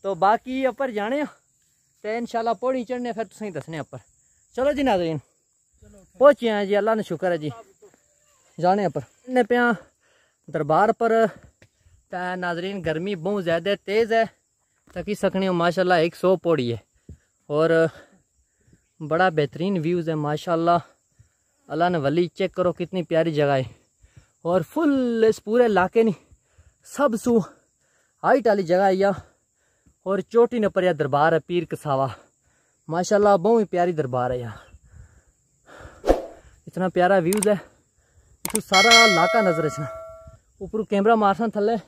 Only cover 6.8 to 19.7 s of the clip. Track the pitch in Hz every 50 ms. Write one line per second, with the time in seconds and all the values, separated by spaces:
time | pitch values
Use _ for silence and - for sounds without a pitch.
6.8 | 196 220 226 220 202 - 175 147 - 180 175 160 151 147 135 226 - _ _ _
7.8 | - 403 _ _ _ _ _ _ _ _ _ _ _ _ _ - 156 180 190 208
8.8 | 202 165 135 151 131 _ _ _ _ 247 254 254 247 - 247 240 240 240 226 -
9.8 | - _ _ _ _ _ _ _ _ _ _ _ _ - 147 160 151 143 156 165
10.8 | 202 220 214 _ 233 233 226 226 226 190 - - - - _ _ - _ _ _
11.8 | _ _ _ _ _ _ - 180 180 180 185 180 180 175 175 165 175 190 202 196
12.8 | 165 165 156 156 175 202 208 170 151 190 208 202 180 165 165 170 170 196 202 196
13.8 | _ - 196 220 233 202 226 226 226 - _ _ _ _ _ _ _ _ _ _
14.8 | _ _ - 180 170 202 208 - - 190 - 190 196 190 180 170 165 175 165 190
15.8 | 185 180 180 170 156 175 - - - 180 190 170 _ 170 165 143 123 117 117 104
16.8 | _ _ _ _ _ - - _ _ _ _ _ _ - 147 151 160 165 165 165
17.8 | 165 160 - - - _ _ _ _ _ _ _ _ _ _ _ _ _ - _
18.8 | _ _ _ _ 160 143 156 170 185 185 165 156 147 139 - - 170 196